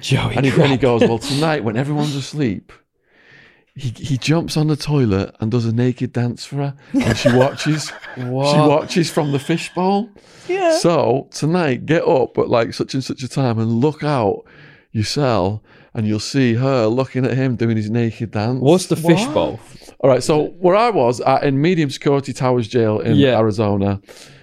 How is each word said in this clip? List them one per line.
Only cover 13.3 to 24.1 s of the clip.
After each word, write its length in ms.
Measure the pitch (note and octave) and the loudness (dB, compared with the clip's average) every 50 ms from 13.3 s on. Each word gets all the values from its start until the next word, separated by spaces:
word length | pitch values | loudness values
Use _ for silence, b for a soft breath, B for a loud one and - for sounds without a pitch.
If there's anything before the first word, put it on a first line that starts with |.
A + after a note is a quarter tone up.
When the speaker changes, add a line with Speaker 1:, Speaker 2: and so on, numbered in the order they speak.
| - D3 C3+ A#2+ A2+ A2 | -4 -2 0 0 0 0
Speaker 2:
and 120 | A2+ A2+ A#2 A2+ | 0 0 0 2
look 240 | C3+ D#3 D3 - D3+ | 0 0 0 -2 -4
out 400 | D3+ D3 B2+ A2 G2 F2+ - - B B B B B B B B B | -2 -2 0 0 0 -2 -2 -6 B B B B B B B B B
your 140 | - A2 G#2 | -4 -4 -4
cell, 580 | - - C#3+ D3 B2+ A2+ F#2+ F2 G2 G#2+ G#2+ b b b b b b b | -2 -2 -2 0 0 2 2 0 0 -2 -6 b b b b b b b
and 120 | A#2 G#2+ | -4 -2
you'll 140 | G#2+ G#2+ G#2+ | -2 -2 -2
see 360 | - - - C#3 C3 A#2+ A2+ | -4 -2 0 2 2 2 2
her 320 | A#2 C3 C3+ C3+ B2 A2 | 2 0 0 2 2 2
looking 380 | G#2+ A#2 C3 C3 - - B2+ C3 | 2 0 0 -2 -2 -2 -2 -2
at 100 | A2+ - | -2 0
him 180 | C3 C3 C3 A#2+ | 0 -2 -2 -2
doing 220 | F#2 A#2 A#2 A2+ | 0 0 0 0
his 120 | A2 G#2 G#2 | 0 -2 -2
naked 420 | A2+ A#2+ A#2 A2+ A2 - A#2 - | -2 -2 -2 -2 -4 -6 -8 -6
dance. 280 | - G#2+ G#2 A#2 C3 C3 | -4 -4 -2 -2 -2 0
Speaker 1:
What's 280 | B2+ C#3 F3 F#3 - | 4 4 4 4 2
the 80 | - E3 | -2 -4
Speaker 3:
What? 200 | D#3+ D#3 E3+ D#3+ | 0 2 2 2
Speaker 1:
fishbowl? 420 | F#3 A#3 C#4+ - F#2 D#2+ C2+ - - - - - B B B B B | 2 2 -2 -2 -2 -2 -2 -4 -8 -14 -20 -20 B B B B B
Speaker 2:
All 80 | - C#3 | 2 2
right, 140 | B2 B2+ - | 2 2 2
so 240 | - D#3 D3+ D3+ - - E3+ | 0 0 0 0 -2 -4 0
where 160 | F#3+ F3 F#3 | 2 2 4
I 140 | G#3 A#3 A#3+ | 4 2 2
was 320 | G3+ D#3 A#2+ A#2+ B2+ - | 2 2 2 2 0 0
at, 220 | - C3+ C3+ - - | 0 2 2 2 2
in 180 | D3 C3+ C3+ | 0 0 2
medium 280 | D3 F3+ F#3 E3 D#3 C3+ | 2 2 2 2 0 -2
security 440 | - - - D3+ C#3 C#3 C3 C3 B2 | -2 -2 0 0 0 0 -2 -4 -6
Towers 340 | - C#3 B2+ B2+ B2 A2+ | -2 0 0 2 0 0
Jail 320 | G2+ - A#2+ A2+ G#2+ G#2+ G#2+ | 0 0 0 2 2 0 0
in 160 | - A2+ - | 0 2 4
Speaker 1:
Yeah. 220 | C#3+ C#3+ C3 A#2 A2 | 4 4 4 4 4
Speaker 2:
Arizona. 640 | A2+ A2 G2+ A2+ G#2+ G2+ G2+ G2 G2 G2+ G2 G2 B B | 2 2 2 0 0 0 0 0 0 0 -2 -4 B B